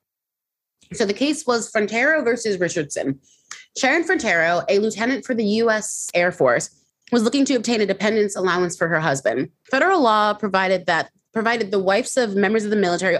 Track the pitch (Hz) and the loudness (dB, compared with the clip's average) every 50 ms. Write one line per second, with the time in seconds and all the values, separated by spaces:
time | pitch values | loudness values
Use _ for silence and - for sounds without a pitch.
0 | _ _ _ _ _ _ _ _ _ _ _ _ _ _ _ _ _ - 170 - | _ _ _ _ _ _ _ _ _ _ _ _ _ _ _ _ _ -14 -4 -2
1 | 226 196 208 208 262 294 302 302 - 247 240 233 214 - - 220 214 202 214 233 | -2 -2 0 -2 0 -2 -2 -4 -2 -2 -2 -2 -2 -2 -2 -2 -2 -2 -2 0
2 | 254 294 320 311 247 233 240 233 - 220 202 180 180 165 - 170 147 143 - - | 0 2 2 2 0 0 -2 -2 -2 -4 -2 0 -2 -2 -2 -4 -4 -4 -6 -6
3 | 110 135 139 - _ _ _ _ _ - - - - _ - - - 262 285 339 | -4 -4 -6 -6 _ _ _ _ _ -20 -20 -20 -20 _ -6 -2 0 2 2 2
4 | 330 339 370 320 - 220 175 170 160 165 175 170 - - 190 202 214 220 208 196 | 2 0 -2 -2 0 0 0 2 2 2 0 0 0 0 0 2 2 0 -2 -2
5 | 233 247 269 - - - 254 220 220 202 208 226 233 226 214 214 208 - - - | -2 -2 -2 -4 -4 -4 -4 -2 0 0 0 2 2 0 0 -2 -4 -8 -10 -10
6 | - - - 175 175 180 175 - 143 127 117 147 - - _ _ _ _ _ _ | -10 -4 -2 0 0 0 0 2 2 2 2 2 -2 -6 _ _ _ _ _ _
7 | _ - 240 240 214 240 - 285 277 269 277 240 220 233 240 214 208 190 190 196 | _ -2 0 2 2 2 2 2 2 2 2 -2 0 0 0 0 0 0 0 0
8 | 196 214 220 220 208 202 - - 185 185 170 180 180 175 175 - 175 165 170 156 | 0 0 2 2 0 0 -2 -2 -2 0 0 0 0 -2 -2 -2 -2 0 0 0
9 | 160 160 139 139 - 107 113 123 156 170 _ _ _ - - 269 311 359 392 349 | 0 0 0 0 0 -2 -2 -2 -4 -6 _ _ _ -2 0 2 2 2 2 4
10 | 269 226 214 214 208 208 208 208 - 202 190 190 190 185 190 185 180 180 170 160 | 4 4 4 4 2 2 0 -2 -4 -2 0 0 2 2 0 0 0 0 0 0
11 | - - _ _ _ _ - 220 208 226 233 226 220 190 208 196 185 185 196 214 | -2 -4 _ _ _ _ -6 -2 -2 0 0 -2 -2 -2 -2 0 2 2 2 0
12 | 262 - - 269 240 214 196 196 202 190 220 220 208 208 214 208 190 175 175 170 | 0 -2 0 0 0 0 2 2 2 2 2 0 0 0 0 2 2 2 0 0
13 | 185 185 165 143 | 0 0 0 0